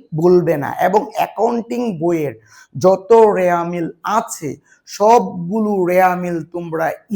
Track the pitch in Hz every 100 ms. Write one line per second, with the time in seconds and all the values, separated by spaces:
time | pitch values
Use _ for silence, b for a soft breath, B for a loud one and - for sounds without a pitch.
0 | _ 156 170 180 160 156 127 - 170 208
1 | 202 - 175 - 226 233 233 240 240 170
2 | 165 170 143 110 b b b 143 185 190
3 | 190 226 220 185 180 175 170 175 165 -
4 | - 214 220 - 147 135 b b _ -
5 | 208 233 190 180 170 220 214 202 175 180
6 | 185 180 180 170 156 175 170 160 160 -
7 | _